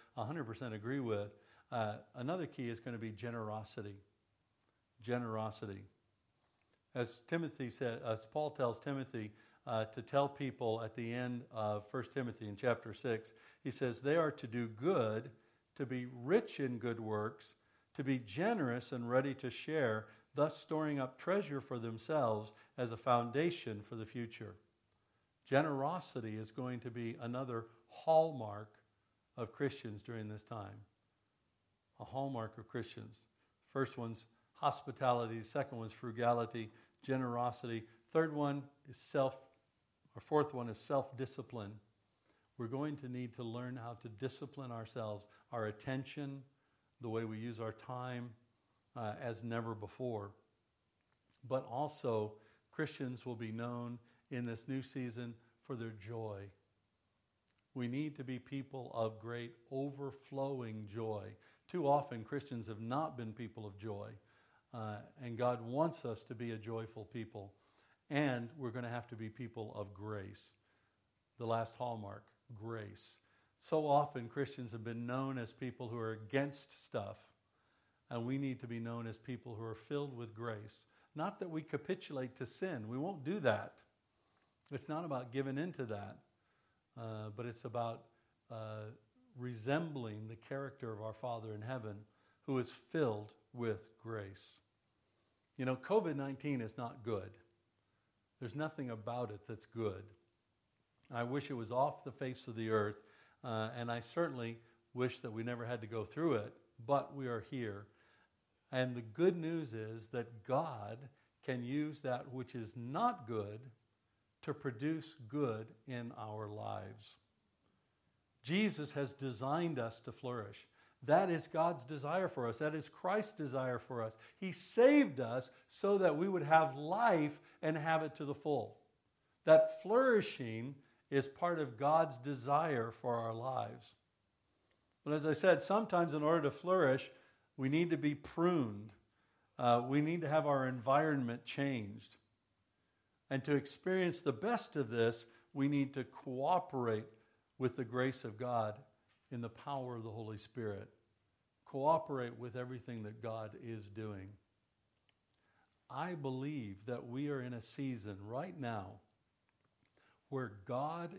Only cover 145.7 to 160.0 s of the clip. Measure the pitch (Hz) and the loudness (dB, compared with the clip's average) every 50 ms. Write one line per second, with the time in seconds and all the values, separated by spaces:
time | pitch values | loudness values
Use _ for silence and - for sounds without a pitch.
145.7 | 147 139 139 135 - 139 123 - - - - 139 127 127 139 160 180 175 180 - | 4 4 2 2 0 -4 -6 -6 -8 -12 -8 -6 -4 0 4 4 4 4 4 2
146.7 | 139 131 123 113 110 107 110 - - - _ _ _ _ _ _ _ - 127 123 | 0 2 2 4 4 2 0 -4 -14 -20 _ _ _ _ _ _ _ 0 0 0
147.7 | - - 123 110 123 127 127 135 131 - - 113 104 110 123 123 120 113 110 107 | 2 0 -4 -2 2 2 2 2 0 -2 -6 -8 -6 -6 -2 0 2 2 2 2
148.7 | 107 - - _ _ _ _ _ _ _ _ - 131 120 117 113 - - - 147 | 0 -6 -10 _ _ _ _ _ _ _ _ -8 -6 -4 -4 -4 -6 -8 -6 -4
149.7 | 143 135 127 123 120 117 110 113 104 113 110 107 110 104 - - - 127 113 104 | -4 -4 -2 -4 -4 -6 -6 -6 -6 -6 -6 -8 -8 -10 -10 -10 -6 -4 -2 -2
150.7 | 101 98 - - - _ _ _ _ _ _ _ _ _ _ _ _ _ _ - | -2 -4 -8 -12 -18 _ _ _ _ _ _ _ _ _ _ _ _ _ _ -8
151.7 | - 135 139 151 165 160 - - 139 131 123 120 120 113 123 120 107 127 123 123 | -2 2 4 6 6 4 4 0 -2 -2 -2 -2 -4 -8 -10 -8 -6 -6 -6 -6
152.7 | 127 120 - 131 117 110 107 104 107 113 110 113 110 113 110 107 104 - 123 117 | -6 -10 -8 -8 -8 -6 -6 -8 -8 -6 -6 -4 -4 -4 -6 -8 -10 -10 -10 -8
153.7 | 113 107 104 101 101 110 110 107 101 95 92 98 104 - _ _ _ _ _ _ | -8 -8 -8 -10 -10 -8 -6 -6 -6 -8 -10 -12 -16 -18 _ _ _ _ _ _
154.7 | _ _ _ _ _ _ _ _ _ _ _ _ _ _ _ _ _ _ _ _ | _ _ _ _ _ _ _ _ _ _ _ _ _ _ _ _ _ _ _ _
155.7 | _ _ _ - 131 135 165 180 180 156 139 135 131 131 139 147 151 139 110 101 | _ _ _ -10 -6 -4 -4 -4 -4 -4 -2 -2 -2 -2 -2 -2 -4 -4 -4 -6
156.7 | 95 95 104 123 123 120 - 120 120 135 147 147 143 131 123 123 123 117 - - | -8 -8 -6 -4 -4 -4 -4 -6 -4 -2 -2 -2 -2 -2 -4 -4 -6 -8 -8 -8
157.7 | - - 139 131 123 110 98 107 98 95 101 107 117 135 175 190 180 156 131 117 | -6 -4 -2 -2 -2 -4 -4 -8 -8 -8 -8 -6 -4 -4 -4 -6 -6 -4 -4 -2
158.7 | 113 104 92 101 107 104 _ _ _ _ _ _ _ _ _ _ _ _ _ _ | -2 -2 -4 -8 -12 -16 _ _ _ _ _ _ _ _ _ _ _ _ _ _
159.7 | _ _ _ _ _ _ | _ _ _ _ _ _